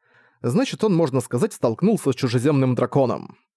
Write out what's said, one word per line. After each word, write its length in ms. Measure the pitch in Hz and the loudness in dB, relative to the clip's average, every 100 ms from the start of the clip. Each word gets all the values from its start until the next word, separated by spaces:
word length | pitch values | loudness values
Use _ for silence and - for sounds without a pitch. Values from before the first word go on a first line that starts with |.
| _ _ _ _ | _ _ _ _
значит, 420 | 127 156 269 - | -2 0 -2 -2
он, 100 | 220 | 0
можно 260 | 170 160 131 | 2 0 0
сказать, 320 | - 120 226 | -2 -2 -2
столкнулся 600 | - 127 113 190 214 139 | -2 -2 0 0 2 0
с 20 | |
чужеземным 600 | 127 127 120 135 143 131 | -2 0 0 2 2 0
драконом. 640 | 123 123 143 123 87 50 - _ | 0 0 0 0 -2 -8 -20 _